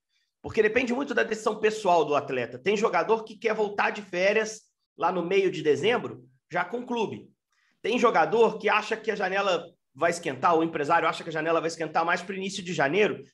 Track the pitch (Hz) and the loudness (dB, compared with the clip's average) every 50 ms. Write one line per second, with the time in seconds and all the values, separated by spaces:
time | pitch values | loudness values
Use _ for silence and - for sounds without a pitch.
0 | _ _ _ _ _ _ _ _ - 110 - 226 208 214 214 247 269 220 240 269 | _ _ _ _ _ _ _ _ -14 -2 2 2 2 4 2 0 0 0 -2 -4
1 | 285 - 240 226 226 - 214 208 - 226 214 214 214 214 214 214 196 180 175 165 | -4 -2 0 -2 0 -2 -4 -4 -4 -4 -2 0 0 0 0 0 2 4 4 4
2 | 151 147 147 135 127 135 135 127 117 117 127 123 - 190 214 196 220 208 175 170 | 4 4 2 0 0 -2 -4 -4 -4 -4 -8 -4 -2 0 0 2 2 2 2 0
3 | 165 180 220 220 214 - 220 - - 196 214 214 208 202 202 - 208 226 - 214 | 2 2 0 0 -2 -6 -10 -4 -4 -2 0 0 -2 -2 0 0 0 0 -2 -6
4 | 208 - - 180 185 196 208 220 214 214 - - - _ _ _ _ _ _ - | -8 -6 -2 0 2 2 2 2 0 -2 -6 -12 -18 _ _ _ _ _ _ -2
5 | 160 175 185 180 165 175 196 196 196 175 151 156 147 151 139 123 160 220 247 214 | -2 0 0 -2 -2 0 2 2 2 2 0 0 2 2 2 2 2 0 0 0
6 | 143 117 107 - - _ _ _ _ _ 160 175 180 180 214 247 247 - 240 233 | -2 -6 -10 -14 -18 _ _ _ _ _ -4 -4 -4 -4 -6 -8 -6 -6 -4 -4
7 | 208 147 117 107 101 - _ _ _ _ _ _ _ _ _ _ - 190 240 247 | -4 -4 -6 -10 -16 -18 _ _ _ _ _ _ _ _ _ _ -4 -2 2 2
8 | 233 226 180 175 156 151 196 233 226 208 - - 196 202 202 214 208 - 226 - | 4 4 4 4 2 4 4 4 4 4 2 0 0 2 2 2 0 -2 -4 -4
9 | - 214 202 190 196 185 196 202 202 196 175 160 - - - _ _ _ _ 131 | -4 -4 -4 -2 -2 -2 0 0 0 2 0 0 -2 -8 -16 _ _ _ _ -2
10 | 160 170 175 175 - 156 127 127 190 180 165 160 165 165 165 160 143 147 170 170 | 0 0 0 -2 -4 -6 -4 0 2 4 4 4 2 0 -2 -2 0 2 2 2
11 | 160 165 170 - 170 170 156 160 156 165 165 160 151 165 160 165 160 156 156 170 | 2 2 -2 -2 -6 -8 -6 -4 -2 0 0 0 0 -2 -4 -6 -6 -2 -2 0
12 | 165 165 175 185 - - 190 190 190 196 - 208 175 175 175 151 139 139 160 208 | 0 2 0 -2 -2 -6 -8 -6 -6 -6 -8 -8 -8 -4 -2 0 0 2 2 2
13 | 208 170 127 127 - - | 2 2 0 -4 -10 -18